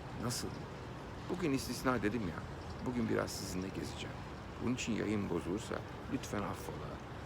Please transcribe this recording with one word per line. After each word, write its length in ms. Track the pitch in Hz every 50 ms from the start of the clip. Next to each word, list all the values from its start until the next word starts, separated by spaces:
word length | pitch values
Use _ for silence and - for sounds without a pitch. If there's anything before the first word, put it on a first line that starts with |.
| - - - - -
Nasıl? 240 | 240 240 - - - - - - - - - - - - - - - - - - -
Bugün 220 | 185 180 185 151
istisna 500 | 135 127 - 117 120 - - 131 123 113
dedim 200 | 98 107 113 120
ya, 180 | 104 87 76 - - - - - - - - - -
bugün 240 | 127 123 120 113 107
biraz 220 | 107 104 101 98
sizinle 360 | - - 104 98 90 92 92 95
gezeceğim. 480 | - 82 - - - - - - - - - - - - - - - - -
Bunun 120 | 110 127
için 180 | 127 - - 110
yayın 360 | 95 92 101 107 104 98 92
bozulursa 460 | 87 82 76 82 90 110 - - - - - - - - - - 143
lütfen 280 | 127 - - - 104
affola. 460 | 101 95 95 - - - - - - - - - - - - - -